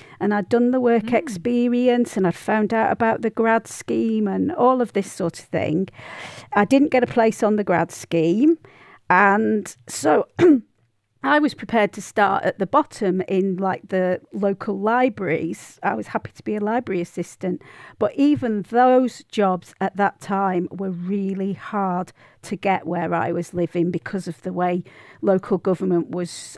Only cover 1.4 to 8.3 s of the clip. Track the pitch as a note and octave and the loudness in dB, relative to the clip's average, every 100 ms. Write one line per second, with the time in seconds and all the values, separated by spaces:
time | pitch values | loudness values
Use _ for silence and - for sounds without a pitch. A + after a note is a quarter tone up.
1.4 | A#3+ A#3+ A#3+ A#3+ B3 A#3+ A#3 G#3 F#3 - | -2 0 2 2 2 2 0 0 0 -2
2.4 | - G#3+ G#3+ A3+ A3 G3+ A3+ - A3 A3+ | -2 0 0 0 0 0 0 0 -2 0
3.4 | A3+ A3+ - - - A3+ A3+ A3 G3+ F#3+ | 2 0 -2 -10 -4 -2 0 0 0 0
4.4 | F#3 - B3 B3+ A#3 G3+ F#3+ - E3+ - | -2 2 2 2 0 -2 -4 -4 -6 -6
5.4 | - F3 - D#3+ F#3+ - - - - - | -6 -4 -2 -2 -4 -8 -18 -16 -16 -18
6.4 | - D#4 D4+ C4+ D4 B3+ B3 A#3+ A3+ - | -4 0 4 4 4 2 2 2 2 2
7.4 | G#3+ G#3+ F#3+ E3+ E3+ - - E3+ D#3+ | 0 2 2 0 0 -6 -4 0 2